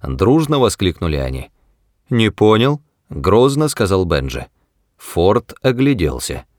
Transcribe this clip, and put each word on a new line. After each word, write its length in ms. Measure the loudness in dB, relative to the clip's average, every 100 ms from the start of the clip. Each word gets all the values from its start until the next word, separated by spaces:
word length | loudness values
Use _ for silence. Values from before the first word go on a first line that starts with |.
дружно 560 | -8 -2 2 2 2 0
воскликнули 580 | 0 0 -4 -2 -4 -4
они. 340 | -4 -8 -12 _ _ _ _ _ _
Не 200 | 0 0
понял, 500 | 2 2 4 2 0 _ _ _
грозно 600 | -6 2 4 4 2 -2
сказал 360 | -2 -2 0
Бенджи. 420 | 0 -2 -2 -8 -14 _ _ _ _ _
Форд 580 | -10 0 2 2 -2 -6
огляделся. 840 | -4 0 0 0 -2 -4 -8 -10 -14